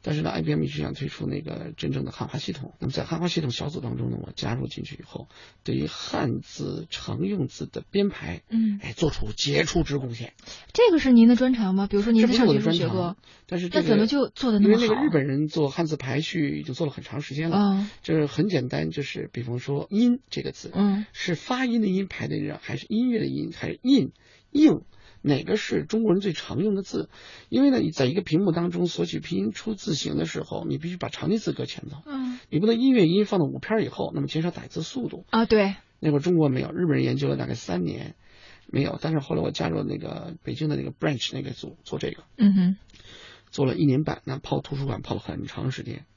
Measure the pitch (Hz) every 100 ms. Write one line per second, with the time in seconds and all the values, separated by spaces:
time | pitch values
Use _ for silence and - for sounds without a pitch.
0 | - 151 160 - 160 151 151 143 139 139
1 | 139 - - - 156 - - - 147 139
2 | 135 - - 151 170 160 131 - - 135
3 | 165 160 175 165 147 120 147 147 120 123
4 | 123 123 - - - 120 135 - - -
5 | - - - - - _ - 131 151 -
6 | - - 143 123 - - 151 160 165 -
7 | - 120 185 202 - - - - - 196
8 | 202 - - 87 _ 226 220 202 139 -
9 | 156 - 107 104 139 143 160 175 156 139
10 | 131 113 120 _ - - - - 480 330
11 | 262 240 226 240 254 247 202 190 202 202
12 | 208 226 233 247 226 143 147 170 165 185
13 | 175 190 _ - _ 175 180 311 - 208
14 | 220 285 247 - 262 214 202 220 233 220
15 | 302 160 139 135 156 170 143 131 165 151
16 | 131 131 160 175 143 151 147 127 160 -
17 | 127 - 143 139 165 185 202 196 208 -
18 | - 160 147 - 123 165 127 139 160 165
19 | 139 - - - 120 120 - 143 - 202
20 | 240 247 _ - - - - - 202 196
21 | 214 - - 165 - 254 262 233 208 185
22 | 196 - - 104 98 - - - - 214
23 | 247 233 139 135 - - - - 247 277
24 | 135 - _ _ _ 285 302 180 - -
25 | - - - 135 - 208 - 180 147 220
26 | 220 180 196 151 - 98 208 196 196 -
27 | 165 - - - - 247 277 254 165 160
28 | 131 170 175 151 202 170 175 175 175 -
29 | 170 - - 190 202 - - 208 - 147
30 | - 147 160 160 - - - 139 165 180
31 | 120 - 147 220 - - 120 - - 147
32 | 302 269 254 247 - - 208 233 262 254
33 | 165 185 208 196 143 135 - 220 131 -
34 | - - 143 156 170 - - - 160 262
35 | 233 - - 220 226 214 196 196 _ _
36 | 160 143 160 175 151 131 135 165 180 135
37 | 131 131 139 139 123 120 - 180 170 -
38 | - - - - - - - - 139 -
39 | 160 160 135 160 156 143 165 160 - -
40 | - - 170 - - 123 156 143 139 -
41 | 160 135 - 131 135 120 - - - -
42 | - - - - 208 190 180 190 - -
43 | - - - - _ - 135 - 151 131
44 | 156 147 - 135 - 139 - 139 139 113
45 | - 98 - - - - 127 127 - -
46 | -